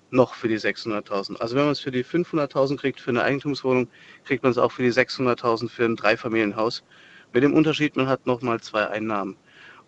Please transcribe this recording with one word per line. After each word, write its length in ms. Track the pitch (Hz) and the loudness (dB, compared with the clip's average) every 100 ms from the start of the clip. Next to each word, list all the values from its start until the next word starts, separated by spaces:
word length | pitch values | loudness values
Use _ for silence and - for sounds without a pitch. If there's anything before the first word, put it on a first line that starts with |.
| - | -2
noch 240 | 127 117 | 2 2
für 140 | - 110 | 2 -2
die 100 | 107 | 0
sechshunderttausend. 840 | 104 - 117 104 - 101 98 - | -2 -2 -4 -6 -4 -4 -4 -6
Also 140 | 117 | -2
wenn 100 | 131 | 0
man's 140 | 147 135 | 0 0
für 120 | 143 | -4
die 120 | 127 | -4
fünfhunderttausend 760 | 123 170 175 160 143 143 135 139 | -2 -4 -2 -2 -2 0 0 0
kriegt 200 | 185 - | -4 -4
für 120 | - | -2
eine 100 | 120 | 0
Eigentumswohnung, 680 | 117 139 147 131 131 127 123 - - - | 2 0 -4 -4 0 0 0 -8 -20 -12
kriegt 180 | - 131 | -4 0
man's 140 | 131 120 | 2 2
auch 140 | 120 | 0
für 100 | - | 2
die 100 | 123 | 0
sechshunderttausend 760 | 113 123 - 123 117 120 113 117 | 2 0 0 -2 0 0 0 -2
für 140 | - | -2
ein 100 | 117 | 0
Dreifamilienhaus. 880 | 117 107 113 120 113 104 98 113 - _ - - - - | 2 0 0 0 0 0 0 -2 -4 _ -20 -20 -20 -2
Mit 100 | 123 | 2
dem 100 | 143 | 4
Unterschied, 440 | 147 156 143 151 131 | 4 2 2 -2 0
man 100 | 131 | 0
hat 200 | 127 127 | 0 -2
noch 140 | 123 | -2
mal 200 | 123 113 | -2 -4
zwei 260 | - 107 101 | -4 -2 -2
Einnahmen. 480 | 107 110 104 95 92 _ - - - | -2 -4 -4 -4 -10 _ -20 -20 -20